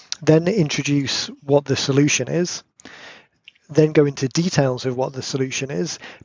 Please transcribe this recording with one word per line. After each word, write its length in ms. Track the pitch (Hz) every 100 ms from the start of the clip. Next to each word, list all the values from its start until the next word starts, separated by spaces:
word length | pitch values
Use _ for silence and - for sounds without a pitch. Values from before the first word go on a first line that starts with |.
| - -
Then 260 | 151 156 175
introduce 800 | 220 147 - 143 143 131 - - -
what 220 | 139 143 139
the 100 | 131
solution 520 | - 139 147 - 127
is, 360 | 156 175 - - _ - - - - _ _ _ _ -
then 220 | 156 156
go 140 | 156 143
into 220 | 139 131
details 580 | - 175 - 135 123 131
of 100 | 123
what 180 | 139
the 80 | 135
solution 500 | - 135 131 - 135
is, 260 | 165 170 - - -